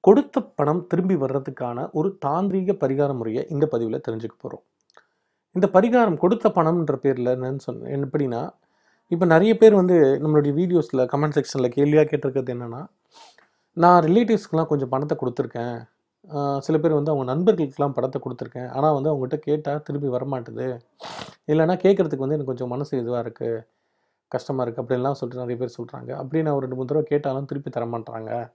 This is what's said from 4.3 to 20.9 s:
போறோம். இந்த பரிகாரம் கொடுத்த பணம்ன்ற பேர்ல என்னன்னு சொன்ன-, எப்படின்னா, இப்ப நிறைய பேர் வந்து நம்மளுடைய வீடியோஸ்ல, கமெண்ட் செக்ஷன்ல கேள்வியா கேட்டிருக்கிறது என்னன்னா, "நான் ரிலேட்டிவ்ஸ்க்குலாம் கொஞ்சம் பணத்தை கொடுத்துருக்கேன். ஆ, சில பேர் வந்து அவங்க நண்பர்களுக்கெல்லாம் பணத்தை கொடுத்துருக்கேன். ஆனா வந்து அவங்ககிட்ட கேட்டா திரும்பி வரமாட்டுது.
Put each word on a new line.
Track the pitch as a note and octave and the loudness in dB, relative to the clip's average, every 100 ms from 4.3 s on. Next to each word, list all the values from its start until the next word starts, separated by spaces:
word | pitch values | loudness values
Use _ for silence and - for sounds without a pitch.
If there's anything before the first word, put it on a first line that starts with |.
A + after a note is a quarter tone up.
| - | -12
போறோம். | - - _ _ _ _ _ _ _ _ _ | -14 -14 _ _ _ _ _ _ _ _ _
இந்த | F#3 G3 | -2 4
பரிகாரம் | F#3 A3+ B3 A3+ E3 | 4 4 4 4 2
கொடுத்த | F3+ A3+ G#3+ | 2 2 0
பணம்ன்ற | - D#3+ F3 D#3 C3+ | 2 2 0 0 0
பேர்ல | C#3 B2 B2 B2+ | 0 0 0 -2
என்னன்னு | B2+ C3+ | -2 -6
சொன்ன-, | - A2 A#2 | -8 -10 -8
எப்படின்னா, | C#3 C#3 D3 C#3 A#2 D#3 - _ _ _ _ _ | -6 -4 -2 -2 -4 -6 -10 _ _ _ _ _
இப்ப | E3+ F3+ | 0 4
நிறைய | D#3+ G#3 A3 | 6 6 8
பேர் | A3 | 8
வந்து | G#3 F#3 F3+ C3+ C#3 | 8 6 6 6 4
நம்மளுடைய | D3+ D3+ D3 | 4 4 4
வீடியோஸ்ல, | C#3+ F3+ F3 - C3 | 0 2 2 0 0
கமெண்ட் | B2+ C#3+ D3+ D3 | 0 0 0 0
செக்ஷன்ல | C3 C#3 B2 A#2+ | -2 -2 -2 2
கேள்வியா | C#3+ D3+ | 4 4
கேட்டிருக்கிறது | D3+ D3 C#3 C3+ C3 | 4 0 -2 -4 -6
என்னன்னா, | A#2+ A#2+ A#2 F3 _ _ - - _ _ _ _ | -8 -10 -12 -14 _ _ -20 -20 _ _ _ _
"நான் | - E3+ F3+ | 4 8 8
ரிலேட்டிவ்ஸ்க்குலாம் | D#3+ G3 A3+ A3 - D#3 D#3 | 8 4 4 0 0 -2 0
கொஞ்சம் | D3 C3 | -2 -2
பணத்தை | C3 D3 C#3 | -4 -2 -4
கொடுத்துருக்கேன். | B2+ A#2+ A#2+ A#2+ A#2 A#2 A#2 _ _ _ - | -4 -4 -6 -6 -8 -8 -14 _ _ _ -12
ஆ, | D3+ C#3+ C#3 | -6 -4 -4
சில | - D#3+ | 0 0
பேர் | D#3+ | 2
வந்து | D3+ C#3+ | 0 0
அவங்க | D3 B2+ | -2 -2
நண்பர்களுக்கெல்லாம் | C3+ F3+ F#3 D3 C3 C#3+ | 0 2 2 0 -2 -2
பணத்தை | C3+ C3 C3+ | -2 -4 -4
கொடுத்துருக்கேன். | B2+ B2 B2+ C3+ B2+ | -8 -10 -12 -12 -10
ஆனா | B2 D3+ | 0 0
வந்து | D3 C#3+ | 2 0
அவங்ககிட்ட | D3+ B2+ | -2 -4
கேட்டா | D#3 D3+ D3+ D3+ D3 | -6 -2 -2 -2 -6
திரும்பி | D3+ C#3+ C#3+ | -6 -6 -4
வரமாட்டுது. | B2 C3+ C3 A#2+ A2+ B2+ B2 _ | -4 -4 -8 -8 -8 -8 -8 _